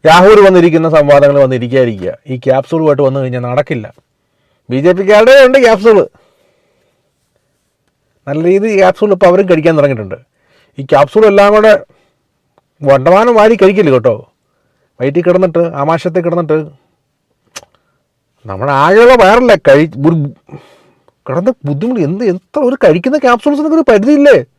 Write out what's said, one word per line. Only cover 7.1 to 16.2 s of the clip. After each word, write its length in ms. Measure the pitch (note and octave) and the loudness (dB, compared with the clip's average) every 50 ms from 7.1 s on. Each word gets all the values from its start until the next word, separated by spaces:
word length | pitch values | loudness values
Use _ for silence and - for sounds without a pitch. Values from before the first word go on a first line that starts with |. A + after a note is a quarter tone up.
| _ _ _ _ _ _ _ _ _ _ _ _ _ _ _ _ _ _ _ _ _ _ _ | _ _ _ _ _ _ _ _ _ _ _ _ _ _ _ _ _ _ _ _ _ _ _
നല്ല 140 | C#3 C#3+ D#3 D#3+ F3+ | -10 -8 -4 -2 -2
രീതിയിൽ 240 | F#3+ G3 G#3 A3+ G#3 G3 | -2 0 -2 -2 -2 0
ക്യാപ്സൂൾ 320 | F#3 F#3 F#3+ - G#3 G#3 F#3+ | 0 0 0 -2 -4 -4 -2
ഇപ്പോൾ 140 | F3+ G3+ F3 | 0 2 2
അവരും 140 | F3 F#3+ G3 F3+ | 2 0 0 0
കഴിക്കാൻ 220 | F3 D#3 D3+ E3+ D#3+ | -2 0 0 -2 0
തുടങ്ങിയിട്ടുണ്ട്. 400 | D3+ C#3+ C#3+ C3 A2 G#2 F#2 F#2+ - _ _ _ _ _ _ _ _ _ _ _ - | 0 -2 -2 -2 -6 -10 -12 -14 -16 _ _ _ _ _ _ _ _ _ _ _ -18
ഈ 20 | C#3 - | -6 -2
ക്യാപ്സൂൾ 320 | D#3 C#3 C#3+ - - G#3+ A3 G#3+ | 0 0 0 0 0 0 2 2
എല്ലാം 180 | G3 G3 G3+ G3+ G#3 | 2 2 2 2 2
കൂടെ 180 | G#3+ G#3+ A3 G#3 F#3+ - _ _ _ _ _ _ _ _ _ _ _ _ _ _ _ _ _ _ _ D3 C3+ | 2 2 2 0 0 -4 _ _ _ _ _ _ _ _ _ _ _ _ _ _ _ _ _ _ _ -2 0
വണ്ടമാനം 440 | C#3 C3 C3 E3+ F3+ G3+ A3+ B3 A#3 A3 | 0 0 2 2 2 2 2 2 2 2
വാരി 180 | G#3 A3 A#3 G3 | 2 2 2 2
കഴിക്കില്ല 320 | G3+ F#3 G3+ G#3 F#3+ D3+ C3 | 2 0 2 0 0 0 0
കേട്ടോ. 200 | B2 G#2+ B2 A2 - - _ _ _ _ _ _ _ _ _ _ _ _ _ _ _ | 0 0 -2 -4 -4 -10 _ _ _ _ _ _ _ _ _ _ _ _ _ _ _
വയറ്റിൽ 240 | B2+ C#3 C#3+ F3 E3 | -8 -6 -4 -4 -2
കിടന്നിട്ട്, 360 | F3+ F3 F#3 F#3 F3+ D#3+ E3+ E3+ E3 E3 C#3 C#3 | -2 0 0 -2 -2 -2 -4 -4 -4 -6 -6 -4
ആമാശയത്തിൽ 400 | D3+ E3 D#3+ - F3+ D#3+ F3+ | -4 -4 -4 -6 -6 -6 -4